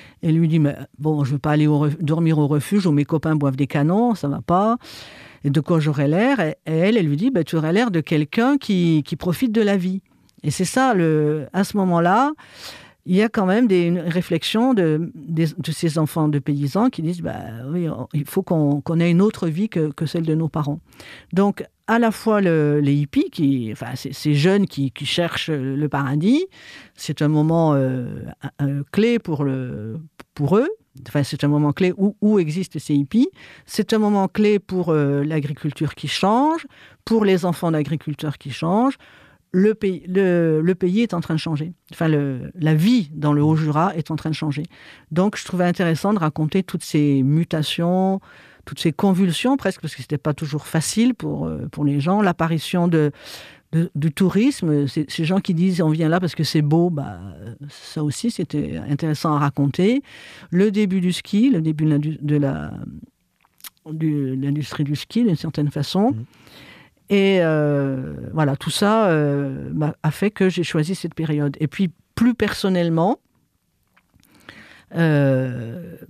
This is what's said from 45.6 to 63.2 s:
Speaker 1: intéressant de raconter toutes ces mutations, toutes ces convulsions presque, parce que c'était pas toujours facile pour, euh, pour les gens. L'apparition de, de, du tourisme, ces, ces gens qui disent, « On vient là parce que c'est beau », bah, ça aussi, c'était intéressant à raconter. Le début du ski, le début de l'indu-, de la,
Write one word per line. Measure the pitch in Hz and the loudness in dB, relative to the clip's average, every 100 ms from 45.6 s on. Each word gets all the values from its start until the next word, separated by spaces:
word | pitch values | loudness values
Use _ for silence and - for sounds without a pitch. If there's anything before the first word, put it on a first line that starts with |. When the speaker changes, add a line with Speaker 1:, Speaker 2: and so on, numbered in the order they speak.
Speaker 1:
intéressant | 175 - 170 160 196 | 0 2 0 0 0
de | 208 | 0
raconter | 156 - 156 190 | -2 -2 -2 -2
toutes | 185 175 | -2 -8
ces | - 156 147 139 | -2 0 2 2
mutations, | 131 156 170 160 147 - 170 185 190 190 - - - - | 2 2 0 -2 -4 -2 0 0 0 -2 -8 -20 -20 -20
toutes | - - | -18 -4
ces | 165 | -4
convulsions | - 196 180 190 151 247 269 | 0 2 2 2 2 0 0
presque, | 196 - | -2 -4
parce | 156 | -10
que | - | -12
c'était | 123 151 | -8 -4
pas | 156 | -4
toujours | 143 151 147 - | -4 -6 -6 -2
facile | 160 - 220 240 | -2 -2 2 2
pour, | 240 151 147 160 | 0 -6 -4 -4
euh, | 156 147 | -6 -8
pour | - | -2
les | 147 143 | 0 0
gens. | 151 202 | 2 2
L'apparition | 196 170 165 165 - 180 175 | 2 0 -2 -2 -2 0 2
de, | 160 147 - - - - - _ | 2 2 -2 -16 -18 -20 -20 _
de, | 160 180 | -2 -2
du | 143 156 | -2 -2
tourisme, | - 185 196 262 - 165 147 143 | 2 2 4 2 0 0 0 0
ces, | 160 151 | -4 -6
ces | - | -4
gens | 160 190 | 0 0
qui | - | 0
disent, « | 165 190 175 | 0 2 2
On | 156 | 0
vient | 160 156 | 2 2
là | 175 | 0
parce | 175 | -2
que | - | -2
c'est | 151 160 | 0 0
beau », | 147 160 175 | 2 2 2
bah, | 151 110 90 95 76 107 113 143 | 0 -8 -12 -14 -14 -16 -14 -18
ça | - - 156 | -18 -12 -4
aussi, | 151 - 233 | -4 -2 -4
c'était | - 175 147 143 82 - | -4 -6 -4 -6 -8 -6
intéressant | 143 160 151 - 147 | -4 -2 -2 0 0
à | |
raconter. | 143 143 139 135 175 262 - - - - - | 0 0 -2 2 2 0 -4 -18 -20 -20 -2
Le | 175 214 | 2 2
début | 202 208 190 | 2 0 2
du | 180 | 0
ski, | 170 - 202 269 | -2 -2 2 4
le | 190 | 4
début | 156 151 | 0 0
de | 156 | 2
l'indu-, | 147 151 151 | 2 0 -4
de | 147 147 | 0 2
la, | 139 104 76 - - - - _ | 0 -2 -8 -10 -12 -14 -20 _